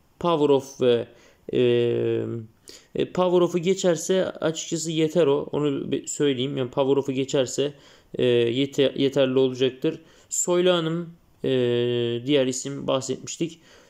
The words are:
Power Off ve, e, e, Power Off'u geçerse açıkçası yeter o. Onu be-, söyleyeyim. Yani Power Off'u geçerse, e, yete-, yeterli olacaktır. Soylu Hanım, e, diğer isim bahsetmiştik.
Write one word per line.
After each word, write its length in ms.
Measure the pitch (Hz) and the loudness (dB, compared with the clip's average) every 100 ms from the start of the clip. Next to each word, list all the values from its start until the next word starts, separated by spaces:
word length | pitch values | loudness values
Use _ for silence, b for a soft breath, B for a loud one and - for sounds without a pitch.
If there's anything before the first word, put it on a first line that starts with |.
| _ _ | _ _
Power 300 | 175 165 143 | 0 2 4
Off 320 | 139 135 - | 2 0 0
ve, 260 | 127 117 104 b b b - | 2 2 -2 b b b -6
e, 80 | - 123 120 120 120 117 113 113 117 110 _ B B B | 0 2 2 2 0 -2 -2 -4 -8 -12 _ B B B
e, 100 | - | -6
Power 360 | 135 - 180 180 | -4 -2 2 2
Off'u 180 | 175 180 | 2 0
geçerse 680 | 165 190 185 160 - 190 | 0 0 0 0 0 0
açıkçası 680 | 170 - 160 160 - 165 160 | -2 -2 -4 -4 -6 -6 -4
yeter 340 | 160 156 170 147 | 0 0 2 4
o. 220 | 143 - | 2 0
Onu 400 | 143 147 139 - | -2 -2 -2 -4
be-, 140 | 135 - | -6 -6
söyleyeyim. 500 | - 147 127 135 139 | -2 0 0 -2 -4
Yani 140 | 123 | -4
Power 260 | 139 135 139 | 0 2 2
Off'u 160 | 135 | 0
geçerse, 600 | 131 135 147 123 - 143 143 B B _ - | -2 -2 0 0 -2 -4 -4 B B _ -2
e, 60 | |
yete-, 680 | 123 120 117 123 139 139 131 - | 2 4 2 0 -2 2 0 2
yeterli 420 | 135 143 131 127 | 0 2 2 4
olacaktır. 600 | 131 127 131 127 160 156 b b b | 2 2 -2 0 -4 -4 b b b
Soylu 440 | - - 175 180 | -6 0 2 4
Hanım, 420 | 180 160 165 170 170 _ _ | 2 0 -4 -6 -14 _ _
e, 40 | 135 131 120 120 120 120 117 120 123 | -2 0 2 0 0 0 -2 -4 0
diğer 200 | 143 131 | 2 2
isim 400 | 127 139 139 135 | -2 -8 -8 -2
bahsetmiştik. 720 | 135 131 131 - - 160 - b b b | -2 -2 -8 -10 -8 -8 -8 b b b